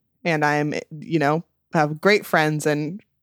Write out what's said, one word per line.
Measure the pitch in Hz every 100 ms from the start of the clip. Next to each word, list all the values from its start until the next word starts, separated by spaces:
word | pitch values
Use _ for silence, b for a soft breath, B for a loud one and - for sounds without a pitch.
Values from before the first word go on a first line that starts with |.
| _ _
and | 180 156 147
I'm, | 147 147 - - 156
you | - 160
know, | 143 160 - _ _
have | 170 151 151
great | 190 208 -
friends | 170 156 151 151
and | 147 151 196 - _